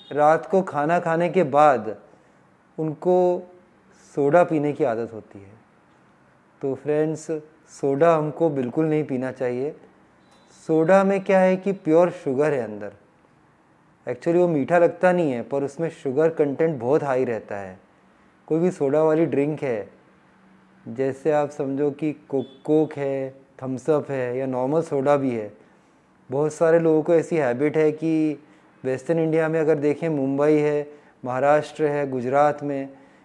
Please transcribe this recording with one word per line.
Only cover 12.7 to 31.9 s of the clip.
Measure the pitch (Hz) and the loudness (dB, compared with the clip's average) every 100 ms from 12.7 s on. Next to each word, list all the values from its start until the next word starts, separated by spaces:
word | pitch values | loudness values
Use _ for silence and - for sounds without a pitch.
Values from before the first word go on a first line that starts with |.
| 104 101 101 _ _ _ _ _ _ _ _ _ _ - | -10 -14 -16 _ _ _ _ _ _ _ _ _ _ -10
Actually | 123 170 170 | -6 0 2
वो | 180 | 2
मीठा | 151 131 170 | 0 0 2
लगता | 170 170 185 | 2 2 0
नहीं | 180 156 | 2 0
है, | 120 | -2
पर | 113 139 | -4 -4
उसमें | 139 139 165 | -4 -6 -8
शुगर | - 139 127 160 | -6 -6 0 0
कंटेंट | 165 147 131 160 135 | 2 -2 0 -2 -2
बहुत | 120 156 | -2 0
हाई | 147 127 123 | 0 -2 -2
रहता | 110 - 101 | -4 -8 -12
है। | 98 92 _ _ _ _ _ _ - | -12 -16 _ _ _ _ _ _ -6
कोई | 160 | -2
भी | 180 | -2
सोडा | 180 139 147 | 0 0 2
वाली | 156 160 165 | 2 2 2
ड्रिंक | 131 143 151 | 0 -2 -2
है, | 139 110 95 - _ _ _ _ _ _ _ _ - | -4 -6 -8 -18 _ _ _ _ _ _ _ _ -14
जैसे | 113 135 131 160 | -6 -4 -2 -2
आप | 147 147 | 0 -2
समझो | - 135 139 147 | -4 -6 -2 -2
कि | 139 156 | -2 -6
को-, | 139 - 135 131 - - | -6 -6 -6 -6 -10 0
कोक | 156 147 | 0 0
है, | 139 139 135 135 131 _ - | -4 -6 -6 -8 -12 _ -14
थम्स | 131 131 143 | -10 -6 0
अप | 147 - | 0 0
है | 135 123 123 | -6 -4 -4
या | 131 | -4
नॉर्मल | 123 131 160 | -4 -2 -2
सोडा | 165 143 135 143 | -2 -2 2 2
भी | 135 | 2
है। | 117 104 - _ _ _ _ _ _ _ | -4 -8 -14 _ _ _ _ _ _ _
बहुत | 131 151 | -4 -4
सारे | 151 165 165 | 0 2 4
लोगों | 165 156 | 4 2
को | 151 | 4
ऐसी | 170 151 165 | 2 2 -2
हैबिट | 131 123 147 151 | 0 0 0 2
है | 156 | 0
कि | 156 160 160 156 143 - _ _ _ | 0 -2 0 0 -4 -12 _ _ _
वेस्टर्न | 127 131 - 165 | -6 -6 -2 0
इंडिया | 160 160 160 | 0 0 0
में | 160 | 0
अगर | 156 151 | 0 2
देखें, | 147 147 165 | 0 -2 -2
मुंबई | 151 135 139 147 | -2 -2 0 2
है, | 151 147 147 147 - - _ 123 | 2 2 -2 -4 -12 -20 _ -8
महाराष्ट्र | 127 139 151 147 - | 0 2 2 0 -4
है, | 151 | -2